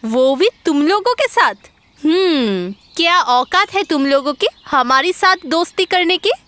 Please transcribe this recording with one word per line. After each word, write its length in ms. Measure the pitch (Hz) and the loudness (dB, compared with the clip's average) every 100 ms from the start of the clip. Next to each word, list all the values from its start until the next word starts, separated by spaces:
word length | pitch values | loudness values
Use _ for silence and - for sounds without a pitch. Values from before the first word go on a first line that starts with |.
वो 320 | 226 233 262 269 | -2 0 2 2
भी 120 | 403 _ | 0 _
तुम 180 | - 285 | -2 0
लोगों 320 | 294 415 415 | 0 0 -2
के 140 | 494 554 | -2 0
साथ? 260 | - 311 202 - _ _ _ | 2 0 -2 -18 _ _ _
हम्म, 680 | 294 349 381 302 233 190 180 202 _ - | 0 2 2 0 0 -2 -6 -12 _ -2
क्या 240 | 339 349 | 0 2
औकात 540 | 294 247 254 359 403 | 2 0 0 0 0
है 80 | 370 | -2
तुम 240 | 403 302 277 | -2 -2 0
लोगों 260 | 277 277 | 0 0
की 140 | 277 403 - - | -2 -4 -4 -4
हमारे 460 | 285 247 262 320 | -2 2 0 0
साथ 240 | 370 381 381 302 | 0 2 0 0
दोस्ती 380 | 320 349 - | -2 -2 -2
करने 320 | 359 370 349 359 | -2 0 0 0
की? 120 | - 762 | -2 -4